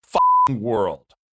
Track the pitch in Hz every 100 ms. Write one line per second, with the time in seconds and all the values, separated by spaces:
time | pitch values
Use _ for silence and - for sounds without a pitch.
0 | _ - 988 988 988 123 110 110 95 -
1 | _ _ _